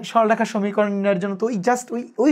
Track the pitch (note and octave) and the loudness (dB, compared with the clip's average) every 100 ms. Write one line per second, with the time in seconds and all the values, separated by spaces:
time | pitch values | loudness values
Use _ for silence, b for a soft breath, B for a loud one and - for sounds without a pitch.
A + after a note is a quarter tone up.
0 | - A#3 A3 A3 G#3+ G#3+ G3+ G#3 G#3 G3+ | 0 2 2 2 0 -2 -2 0 0 0
1 | G3+ G3 G3+ F#3+ A3 A3 F#3 B3 - A#3 | 0 0 -2 -2 -2 0 0 0 -2 -8
2 | - - C4+ | -8 0 2